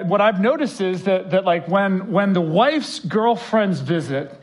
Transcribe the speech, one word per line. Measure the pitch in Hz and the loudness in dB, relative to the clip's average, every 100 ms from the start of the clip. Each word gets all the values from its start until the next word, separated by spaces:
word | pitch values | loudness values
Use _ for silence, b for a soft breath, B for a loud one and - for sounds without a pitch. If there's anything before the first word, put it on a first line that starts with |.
what | 185 196 | 0 2
I've | 208 190 | 2 2
noticed | 214 302 269 - | 0 0 -2 -4
is | 190 185 | -4 -2
that, | 196 190 185 | 0 -2 0
that, | 185 190 | 0 2
like, | 170 160 | 0 0
when, | 196 196 185 196 | 0 2 0 0
when | 185 202 | 0 2
the | 185 | 2
wife's | 160 165 277 311 - - | 2 2 4 2 -4 -8
girlfriends | 170 202 226 233 - 220 202 156 | -4 0 0 0 0 0 0 -2
visit, | 131 170 135 135 151 - | -2 -4 -2 -6 -6 -14